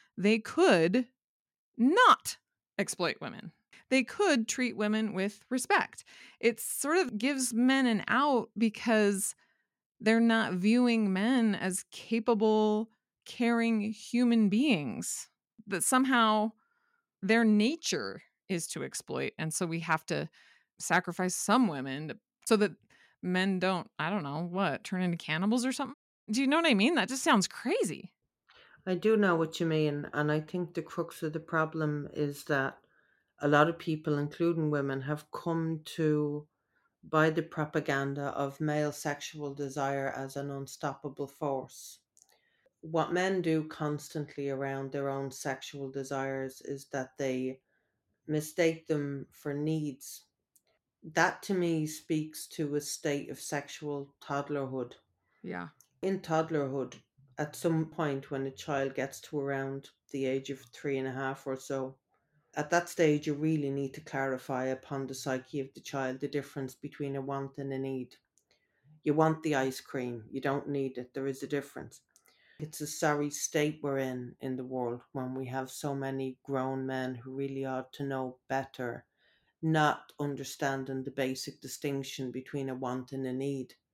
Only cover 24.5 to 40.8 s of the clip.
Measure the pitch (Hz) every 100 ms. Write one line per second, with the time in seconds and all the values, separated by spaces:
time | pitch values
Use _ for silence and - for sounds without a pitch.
24.5 | 185 185 135 - 185 185 170 - 156 202
25.5 | 247 254 269 262 - _ _ - 214 269
26.5 | 311 330 208 233 330 190 262 339 233 175
27.5 | - 247 453 226 - - _ _ _ _
28.5 | - - - - 180 214 220 196 165 160
29.5 | - 165 156 151 147 - 147 151 151 156
30.5 | 180 175 175 156 - 165 - 160 160 160
31.5 | 165 156 160 151 147 143 - 147 143 -
32.5 | 143 135 - _ _ _ _ _ - 147
33.5 | 147 160 165 - 156 156 147 147 - 170
34.5 | 165 151 147 139 135 135 151 - - 170
35.5 | 165 160 160 156 - 156 151 147 147 151
36.5 | _ _ _ _ _ - 156 160 160 156
37.5 | - 151 156 147 139 139 139 139 - 139
38.5 | 139 151 151 147 143 156 147 - 151 147
39.5 | 139 139 139 139 139 135 - 135 143 143
40.5 | 139 139 -